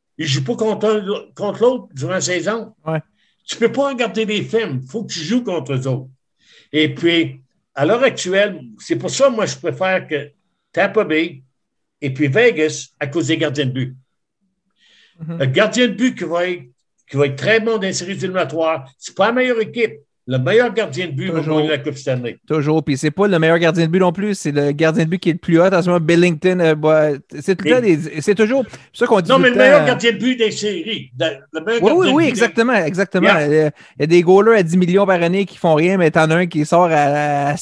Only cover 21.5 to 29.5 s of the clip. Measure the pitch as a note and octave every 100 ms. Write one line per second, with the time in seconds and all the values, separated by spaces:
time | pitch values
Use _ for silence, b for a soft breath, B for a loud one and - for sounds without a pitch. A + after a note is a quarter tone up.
21.5 | D#3 D#3 C#3+ D3 C3 C#3 B2 A#2+ - -
22.5 | D#3 C#3+ D#3+ D3+ C3 D#3 F#3 G#3 F3 D#3+
23.5 | E3+ E3 E3 D#3+ F3+ F3+ F#3 G#3 F#3+ D3+
24.5 | C#3+ C#3+ D3 D#3+ E3 D#3+ F#3 F3 E3 -
25.5 | E3 F#3 F#3 F3 F3 D#3 E3+ F3 D#3 F#3
26.5 | F3+ E3 D3+ D3+ D#3 D3+ C#3+ - D3 G3
27.5 | F#3 D#3+ B3+ A3 D#3 D3+ D#3 G#3 G3+ G#3+
28.5 | C4+ A3+ B B - A#3 G#3 E3+ C4+ B3+